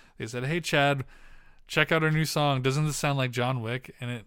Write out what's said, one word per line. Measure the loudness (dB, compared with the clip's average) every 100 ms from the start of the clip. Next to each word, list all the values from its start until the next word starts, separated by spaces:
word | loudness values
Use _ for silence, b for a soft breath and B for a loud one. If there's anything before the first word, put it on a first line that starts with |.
| b -12
They | -8
said, | -4 -4
"Hey, | -4
Chad, | 0 4 4 2 -4 b b b b b -4
check | 0 2
out | 2
our | 2
new | 2
song. | 0 2 2 2
Doesn't | 0 0 0
this | 0
sound | -2 0
like | -2
John | 0 0 -2
Wick?" | -4 -6 -8 -10
And | -8
it, | -8